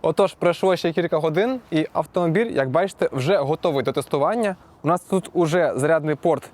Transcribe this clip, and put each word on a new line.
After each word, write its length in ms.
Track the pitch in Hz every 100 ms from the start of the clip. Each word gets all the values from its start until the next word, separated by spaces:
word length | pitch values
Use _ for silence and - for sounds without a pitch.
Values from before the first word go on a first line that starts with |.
Отож, 320 | 165 156 190
пройшло 420 | - 175 170 190 175
ще 160 | 170
кілька 260 | 165 170 160
годин, 420 | 160 156 226 262 -
і 160 | 160 156
автомобіль, 580 | - 160 - 170 160 233
як 180 | - 135
бачите, 400 | 139 190 - -
вже 240 | 135 131 196
готовий 480 | 139 160 180 139
до 80 | 127
тестування. 640 | 135 131 147 147 226 214 185 - -
У 60 | 147
нас 120 | 180
тут 300 | - 190 -
уже 400 | 170 165 175 156 101
зарядний 380 | 147 160 151
порт, 360 | 147 175 139 -